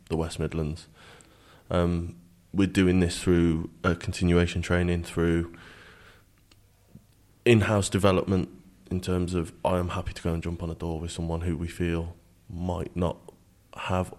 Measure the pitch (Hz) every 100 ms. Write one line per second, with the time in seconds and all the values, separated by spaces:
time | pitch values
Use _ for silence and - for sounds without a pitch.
0 | - 80 82 - 80 80 76 78 - -
1 | - - - - - - - 90 87 85
2 | 85 - - _ _ 95 95 98 92 92
3 | 87 - - 87 82 80 82 - 92 85
4 | - - 90 87 87 90 85 87 87 87
5 | 85 - 85 82 82 - - - - -
6 | - - _ _ _ _ _ _ _ -
7 | _ _ _ _ 120 113 98 104 98 98
8 | 98 90 87 95 - - - - - 92
9 | 92 90 87 90 82 - - 90 87 90
10 | - - 85 82 85 85 85 82 82 80
11 | 82 - 85 82 87 78 85 - 85 82
12 | 85 - _ _ - 85 90 85 - 87
13 | 87 - - - _ _ _ - - 92
14 | 90